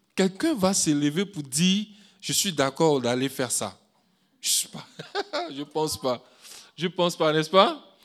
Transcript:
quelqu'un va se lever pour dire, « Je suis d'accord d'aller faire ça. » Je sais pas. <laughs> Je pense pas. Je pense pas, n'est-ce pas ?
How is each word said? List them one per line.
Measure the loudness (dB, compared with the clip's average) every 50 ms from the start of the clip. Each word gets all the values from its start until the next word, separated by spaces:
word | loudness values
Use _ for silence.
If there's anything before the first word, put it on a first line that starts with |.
| _ _ _
quelqu'un | 0 0 0 0 -2 -2 -2 0
va | 2 0 0
se | 2 2 0 2
lever | 2 2 2 0 0 -2 -4
pour | -4 -6 -12
dire, « | -12 -6 -2 0 2 2 2 0 -2 -8 -14 -20 -20 _ _ _
Je | -8 -4
suis | -2 -2 -2 -2
d'accord | 0 0 0 0 2 2 2 2 2 2
d'aller | 0 0 0 0 -2 -4
faire | -4 -4 -6 -4
ça. » | -4 -4 -6 -6 -10 _ _ _ _ _ _ _ _ _ _ _ _ _
Je | -4 -2
sais | -2 -2 -2 -6
pas. | -12 -18 -18 -18 -18 -20 -20 -8 -8 -8
<laughs> | -6 -6 -6 -8 -8 -8
Je | -8 -10 -10
pense | -6 -2 -2 -2 -2 -4 -4
pas. | -2 -2 -4 -4 -6 _ _ _ -20 -20 -20 -20 -20 -20 _
Je | -8 -8
pense | -6 0 0 0 0 2
pas, | 2 0 2
n'est-ce | 2 2 0 4
pas ? | 6 6 6 6 2 -4 -12 -20 _ _